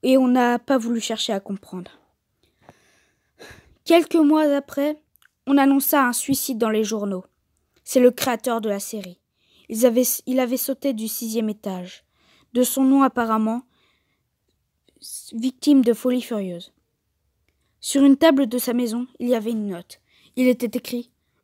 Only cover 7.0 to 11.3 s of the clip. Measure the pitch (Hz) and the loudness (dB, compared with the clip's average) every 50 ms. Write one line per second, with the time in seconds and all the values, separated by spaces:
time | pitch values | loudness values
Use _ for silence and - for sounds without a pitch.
7 | 202 202 196 180 - _ _ _ _ _ _ _ _ _ _ _ _ - - 262 | -6 -6 -6 -8 -10 _ _ _ _ _ _ _ _ _ _ _ _ 0 2 6
8 | 247 247 240 - - 262 240 226 _ 254 240 226 214 220 202 196 202 - - 214 | 6 6 4 4 -4 -4 -4 -4 _ -4 -4 -2 -2 -4 -4 -4 -6 -10 -12 -12
9 | 190 185 175 _ _ _ _ _ _ _ _ _ _ _ 220 220 233 247 226 240 | -12 -14 -18 _ _ _ _ _ _ _ _ _ _ _ -4 2 2 4 4 4
10 | 254 240 - - - - 254 262 254 240 247 254 - - 269 - - 285 262 214 | 0 0 -2 -6 -6 -4 -2 -2 0 0 -2 -4 -4 -4 -6 -4 -2 -4 -4 -4
11 | 220 220 - - - 226 | -6 -8 -8 -8 -8 -6